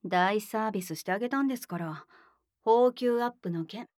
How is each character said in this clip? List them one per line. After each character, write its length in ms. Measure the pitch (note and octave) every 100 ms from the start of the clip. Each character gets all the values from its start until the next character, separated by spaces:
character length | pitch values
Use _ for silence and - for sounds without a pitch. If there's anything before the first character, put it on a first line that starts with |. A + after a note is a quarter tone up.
| F3+
大 340 | F3+ F#3 G#3+
サ 280 | G#3+ A3 A3
ー 40 |
ビ 120 | G#3
ス 120 | F#3 D#3+
し 80 |
て 80 | -
あ 80 | G3
げ 80 | A#3+
た 140 | C4+
ん 60 | C#4
で 100 | B3
す 100 | -
か 120 | F3
ら、 260 | E3 D#3 - _ _ _ _ _
報 320 | - A#3 B3
給 280 | B3 B3 A#3+
ア 60 | A#3+
ッ 20 |
プ 180 | A#3+ F#3
の 160 | E3+ D#3+
件 240 | G#3+ - _